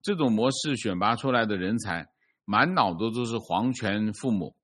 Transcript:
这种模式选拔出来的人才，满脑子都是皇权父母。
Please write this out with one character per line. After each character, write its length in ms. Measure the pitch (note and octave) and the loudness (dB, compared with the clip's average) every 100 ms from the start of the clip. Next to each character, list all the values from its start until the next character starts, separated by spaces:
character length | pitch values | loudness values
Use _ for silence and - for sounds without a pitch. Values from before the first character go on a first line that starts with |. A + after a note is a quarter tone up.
这 140 | - | -2
种 160 | F#3 C3+ | 0 2
模 180 | A2 B2+ | 4 2
式 260 | C3 D3+ B2 | 0 -2 -2
选 200 | G#2+ F2+ | -2 0
拔 200 | G2+ A#2 | 0 2
出 140 | C#3 | 0
来 140 | B2 | 0
的 120 | A2 G2 | 0 0
人 200 | F#2 A2+ | 0 -2
才， 300 | G#2 E2+ D2+ _ _ _ | -2 -6 -8 _ _ _
满 280 | - G#2 D3+ | 0 2 4
脑 200 | F#3 G#2 | 4 2
子 180 | E2 A2+ | 2 -2
都 140 | A2+ | -2
是 120 | A#2 A2+ | -4 -4
皇 360 | - F2 B2 | -2 0 0
权 400 | B2 G#2+ G#2 G#2+ | -2 -2 0 -2
父 180 | G#2 C3 | -2 -2
母。 240 | G2+ D2+ _ | -2 -2 _